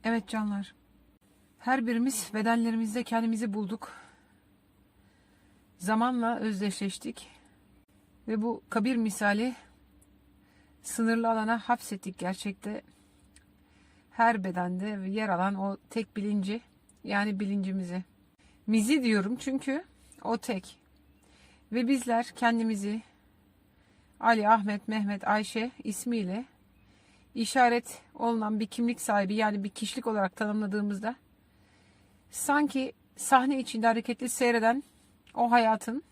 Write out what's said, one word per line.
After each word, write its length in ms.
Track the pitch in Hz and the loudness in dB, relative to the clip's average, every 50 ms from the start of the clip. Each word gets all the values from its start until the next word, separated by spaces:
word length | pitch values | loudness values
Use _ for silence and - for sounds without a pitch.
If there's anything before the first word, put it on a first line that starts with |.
| - | 0
Evet 240 | 226 233 226 220 - | 0 0 0 -2 -4
canlar. 460 | - - 107 107 - - 190 - - _ _ _ _ _ _ _ _ _ _ _ _ _ _ _ _ _ | -4 -2 -2 -2 -2 -4 -6 -8 -14 _ _ _ _ _ _ _ _ _ _ _ _ _ _ _ _ _
Her 280 | - 247 262 269 233 | 0 2 2 2 2
birimiz 440 | 233 240 233 240 269 262 - - - - | 0 2 2 2 0 0 -2 -6 -4 -4
bedenlerimizde 680 | 220 208 226 233 233 226 233 226 226 226 214 208 247 | 0 2 4 4 4 2 2 0 0 -2 0 -2 -4
kendimizi 520 | 233 - 226 226 226 226 226 214 240 214 196 | -2 0 0 0 2 0 0 0 -2 -4 -4
bulduk. 380 | 214 208 185 214 - - - - - - - - _ _ _ _ _ _ _ _ _ _ _ _ _ _ _ _ _ _ _ _ _ _ _ _ _ _ _ _ _ _ _ _ _ | -4 -4 -4 -6 -8 -10 -14 -16 -20 -20 -20 -20 _ _ _ _ _ _ _ _ _ _ _ _ _ _ _ _ _ _ _ _ _ _ _ _ _ _ _ _ _ _ _ _ _
Zamanla 600 | 175 190 220 226 233 254 254 240 233 226 240 - | -2 0 2 2 2 2 2 0 0 0 0 0
özdeşleştik. 920 | 208 220 208 185 208 202 190 - 202 196 - - - - - - - - - - _ _ _ _ _ _ _ _ _ _ _ _ _ _ _ _ _ - | -2 -4 -2 -2 -2 -4 -4 -4 -6 -6 -6 -8 -10 -12 -12 -12 -18 -20 -20 -20 _ _ _ _ _ _ _ _ _ _ _ _ _ _ _ _ _ -4
Ve 140 | 220 214 | -2 0
bu 200 | 214 240 226 - _ _ | 0 -2 -2 -4 _ _
kabir 260 | - 226 202 247 262 | -2 0 0 0 0
misali 580 | 233 226 220 190 - 214 202 202 208 233 262 240 - - - - _ _ _ _ - - _ _ _ _ _ _ _ _ _ _ _ _ _ _ _ | 0 0 -2 -2 0 0 2 2 2 0 -2 -4 -8 -18 -20 -20 _ _ _ _ -20 -20 _ _ _ _ _ _ _ _ _ _ _ _ _ _ _
sınırlı 480 | - - - - 226 226 226 233 226 226 | -14 -10 -4 0 0 2 2 2 2 2
alana 280 | 226 220 214 220 233 226 | 2 2 0 0 -2 -2
hapsettik 600 | - - 240 240 - - 208 190 - 190 185 - | 2 0 0 0 0 -10 -10 -10 -10 -12 -10 -6
gerçekte. 640 | 175 180 190 - - 202 190 _ - 208 214 - - - - _ _ _ _ _ _ _ _ - _ _ _ _ _ _ _ _ _ _ _ _ _ _ | -4 -4 -4 -4 -6 -8 -8 _ -10 -10 -10 -10 -12 -16 -20 _ _ _ _ _ _ _ _ -20 _ _ _ _ _ _ _ _ _ _ _ _ _ _
Her 340 | - - 233 233 226 208 185 | 0 4 4 4 4 2 -2
bedende 680 | 190 175 180 180 180 180 180 196 214 214 196 185 190 | -4 -2 -2 -4 -4 -4 -4 -4 -6 -6 -6 -6 -4
yer 180 | 196 220 220 202 | -4 -2 -2 0
alan 260 | 180 175 185 196 202 | 0 0 0 0 0
o 220 | 190 190 196 196 - _ - | -2 -4 -4 -6 -8 _ -8
tek 260 | - 226 220 - _ | -6 -6 -6 -6 _
bilinci, 440 | 214 196 208 208 208 185 190 208 233 - _ _ _ _ _ _ _ - | -6 -4 -2 -2 -2 -2 -2 -4 -6 -8 _ _ _ _ _ _ _ -8
yani 360 | - 202 202 202 214 202 190 | -4 -2 0 0 0 -2 -4
bilincimizi. 640 | 208 196 202 202 185 190 190 190 185 175 175 185 185 _ _ _ _ _ _ _ _ - _ _ _ | -4 -2 -2 -2 -2 -2 -4 -4 -4 -4 -6 -8 -8 _ _ _ _ _ _ _ _ -20 _ _ _
Mizi 360 | - 220 220 208 226 302 302 | 2 2 2 4 4 2 4
diyorum 340 | 254 233 214 202 185 208 247 | 4 4 4 4 2 0 -4
çünkü 480 | 240 - 269 262 269 - 269 269 311 370 - _ _ _ - - - | -4 -4 -4 -4 -2 -2 -2 -4 -4 -4 -8 _ _ _ -20 -20 -10
o 140 | - - 226 | -4 -4 -4
tek. 460 | 226 - - 220 185 - - - _ _ _ _ _ _ _ _ _ _ _ - - - - - _ _ _ | -2 -2 -4 -4 -4 -6 -10 -20 _ _ _ _ _ _ _ _ _ _ _ -20 -20 -20 -20 -20 _ _ _
Ve 160 | 214 240 240 240 | -2 -2 2 2
bizler 380 | 277 262 240 247 226 233 240 - - | 2 0 2 0 0 0 0 -2 -4
kendimizi 680 | - 247 233 233 226 226 220 220 202 202 202 214 226 - - _ _ _ _ _ _ _ _ _ _ _ _ _ _ _ _ _ _ _ _ _ _ | 0 2 2 4 4 0 0 -2 -2 -2 -4 -4 -6 -8 -12 _ _ _ _ _ _ _ _ _ _ _ _ _ _ _ _ _ _ _ _ _ _
Ali, 280 | - 226 233 220 208 208 | 4 4 4 4 6 4
Ahmet, 400 | 226 220 196 208 208 202 - - | 4 4 4 -2 -2 -4 -4 -4
Mehmet, 400 | 220 220 208 196 202 196 - - | -4 -2 -2 -2 -2 -2 0 0
Ayşe 420 | 214 214 214 - - 226 226 254 - - - | 0 0 0 -2 -4 -4 -4 -4 -6 -10 -8
ismiyle 600 | 214 202 - - 240 240 226 202 180 190 220 262 - _ _ _ _ _ _ _ _ _ _ _ _ _ _ _ _ _ | -8 -8 -6 -4 -4 -2 -2 -2 -2 -4 -6 -6 -10 _ _ _ _ _ _ _ _ _ _ _ _ _ _ _ _ _
işaret 680 | - 226 - - 269 247 240 240 240 233 - - - - _ _ | -4 -4 0 4 6 6 6 6 2 -2 -4 -18 -18 -20 _ _
olunan 460 | - 226 233 233 226 214 214 220 208 | -2 -2 0 0 0 -2 -2 -2 -2
bir 60 | 220 | -4
kimlik 340 | - - - 233 233 240 - | -6 -4 -2 -2 -2 -2 -4
sahibi, 340 | - - 214 202 196 185 208 | -2 0 2 2 2 2 0
yani 300 | 214 220 214 208 202 196 | 2 2 0 0 -2 -6
bir 40 | 202 | -6
kişilik 380 | _ - 220 202 - 269 233 | _ -6 -8 -6 -6 -4 -4
olarak 300 | 233 214 208 196 185 _ | -2 0 0 0 0 _
tanımladığımızda 800 | - 220 208 208 214 214 196 202 208 208 208 202 190 214 220 254 - _ _ _ _ _ _ _ _ _ _ _ _ _ _ _ _ _ _ _ _ _ _ | -2 -2 -2 0 -2 -2 -2 -2 -2 -2 -2 -4 -4 -4 -6 -6 -8 _ _ _ _ _ _ _ _ _ _ _ _ _ _ _ _ _ _ _ _ _ _
sanki 600 | - - - - 285 294 294 285 - 269 262 - - _ _ _ _ | -10 -6 0 2 4 4 4 2 0 -2 -2 -2 -8 _ _ _ _
sahne 420 | - - - 277 254 254 269 285 262 | -10 2 6 6 6 6 4 0 0
içinde 280 | 240 - - 220 220 | -2 -4 -4 2 4
hareketli 420 | 233 226 233 220 - 233 - 254 240 | 4 4 2 0 -4 -6 -4 -4 -6
seyreden 540 | - - 262 240 233 233 220 226 240 277 - - _ _ _ _ _ _ _ - - | -2 2 2 4 4 4 4 4 2 2 -4 -10 _ _ _ _ _ _ _ -10 -2
o 160 | 240 240 233 | 0 2 6
hayatın 520 | 233 240 226 220 220 214 - - 226 294 - _ | 6 6 6 6 2 2 -2 -6 -8 -8 -10 _